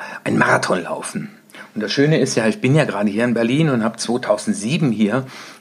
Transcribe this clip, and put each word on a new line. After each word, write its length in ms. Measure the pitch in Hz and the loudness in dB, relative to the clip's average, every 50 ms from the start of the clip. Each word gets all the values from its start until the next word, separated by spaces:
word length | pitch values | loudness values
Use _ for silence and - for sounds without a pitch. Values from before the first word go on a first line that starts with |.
| - - - - - | -12 -14 -12 -8 -4
einen 160 | 110 110 - | -2 0 2
Marathon 420 | - - - 127 - - 110 90 | 2 2 2 0 0 0 -2 -2
laufen." 480 | 80 - 78 - - - - - - - - - - _ - - - - - | -2 -4 -8 -8 -8 -8 -8 -8 -8 -10 -14 -20 -20 _ -20 -20 -20 -12 -8
Und 60 | 107 | -6
das 100 | 107 107 | -4 -2
Schöne 280 | - 139 139 156 156 131 | 2 2 4 4 4 4
ist 160 | 135 131 - | 2 2 2
ja, 120 | 123 110 | 2 2
ich 140 | 110 104 - | 2 0 2
bin 140 | - 127 143 | 2 4 4
ja 100 | 156 131 | 4 2
gerade 240 | 104 98 101 104 104 | 2 0 0 0 0
hier 140 | 95 107 120 | 0 0 0
in 100 | 123 113 | 0 2
Berlin 360 | 117 117 117 131 151 165 151 | 2 2 2 2 2 2 2
und 140 | 131 117 107 | 2 2 0
habe 140 | 110 - | 0 -2
zweitausendsieben 920 | - - - 120 123 - - 104 - - 110 98 90 101 117 160 165 160 131 | -4 -4 -2 -2 -2 0 0 0 0 0 -2 -2 -2 -2 -2 0 0 2 2
hier 340 | 107 107 110 98 113 135 131 127 - - - - - - | 2 2 2 2 2 0 -4 -6 -10 -16 -18 -18 -20 -12